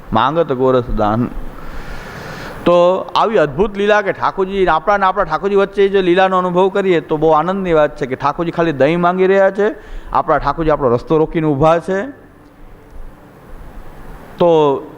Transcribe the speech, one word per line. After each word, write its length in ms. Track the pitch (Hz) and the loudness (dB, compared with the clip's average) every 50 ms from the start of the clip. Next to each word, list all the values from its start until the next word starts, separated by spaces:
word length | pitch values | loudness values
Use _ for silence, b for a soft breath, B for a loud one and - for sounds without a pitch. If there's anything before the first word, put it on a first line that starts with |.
| - - 104 | -8 -2 0
માંગત 400 | 110 120 135 151 170 165 151 139 | 0 2 2 0 0 -2 -2 0
ગોરસ 300 | 123 131 131 127 127 113 | 0 2 2 2 2 0
દાન. 460 | 123 110 107 107 104 110 117 123 - - - - - - - B B B B B B B B B B B B B B B B B B B B - | 0 -2 -2 0 0 0 0 -2 -4 -4 -8 -10 -10 -12 -12 B B B B B B B B B B B B B B B B B B B B 0
તો 400 | 170 175 175 175 180 185 - - - - | 2 4 4 4 4 2 0 -2 -2 0
આવી 220 | 147 175 208 226 185 | 0 0 2 2 2
અદ્ભુત 400 | 151 147 127 147 208 214 202 196 | 2 0 0 -2 -2 -2 -2 -2
લીલા 240 | 202 208 208 208 | 0 2 2 2
કે 100 | 202 190 | 2 -2
ઠાકોરજી, 560 | 156 - 120 139 147 196 190 190 196 196 185 175 | -2 -2 -2 -4 -2 -2 -4 -2 -2 0 0 2
આપણા 300 | 156 160 - 214 202 196 | 2 0 2 0 0 2
ને 80 | 196 | 2
આપણા 180 | 185 185 208 190 | 0 0 0 -2
ઠાકોરજી 320 | 160 156 151 175 202 202 | -2 -2 -4 -2 0 0
વચ્ચે 340 | 196 196 196 196 208 196 196 | 0 0 0 0 0 0 2
જો 120 | 196 196 | 2 2
લીલાનો 360 | 185 175 175 185 190 190 190 185 | 2 2 2 4 4 2 2 0
અનુભવ 320 | 180 185 175 175 190 190 | 0 0 2 2 2 2
કરીએ 300 | 190 202 196 190 175 160 | 0 0 0 2 0 0
તો 180 | 147 - 160 151 | 0 -2 -2 0
બહુ 120 | 156 160 | 2 4
આનંદની 440 | 156 151 156 180 190 196 190 180 165 | 4 2 2 0 -2 -2 -2 0 2
વાત 240 | 151 151 147 - - | 2 2 2 0 -4
છે 80 | 151 | -6
કે 100 | 123 127 | -6 -6
ઠાકોરજી 360 | - 143 143 147 - 175 170 | -4 -2 -2 -2 -2 -4 -4
ખાલી 200 | - 170 170 165 | -2 -2 0 0
દહીં 280 | 147 127 131 151 170 175 | 2 2 2 2 2 2
માંગી 280 | 175 175 180 185 185 185 | 2 0 2 2 2 4
રહ્યા 240 | 196 196 190 196 | 4 4 4 2
છે, 240 | 190 202 202 220 302 - B B B B B B B | 2 2 0 -2 -2 -4 B B B B B B B
આપણા 240 | 127 143 - 156 139 | -2 0 2 0 0
ઠાકોરજી 340 | 123 143 143 165 165 156 | 0 -2 -2 -2 0 0
આપણો 180 | 151 143 143 123 | 0 2 2 2
રસ્તો 280 | 117 120 - - 160 151 | 2 0 0 0 2 2
રોકીને 300 | 160 156 - 170 156 151 | 2 0 0 0 0 0
ઊભા 320 | 147 131 156 156 165 170 | 2 2 4 4 4 2
છે. 220 | 165 - 185 196 208 277 277 - - - - - - - - - - - - - - - - - - - - - - - - - - - - - - - - - - - - - - - - - - - - - | 0 -2 -4 -4 -4 -6 -12 -16 -20 -20 -20 -20 -20 -20 -20 -20 -20 -20 -20 -20 -20 -20 -16 -16 -16 -16 -16 -20 -20 -20 -20 -20 -20 -20 -18 -18 -18 -18 -18 -16 -18 -18 -18 -18 -18 -18 -18 -18 -18 -12 -4 0
તો 440 | 180 170 165 156 151 143 135 - - - - | 2 4 4 4 4 4 2 0 -4 -10 -12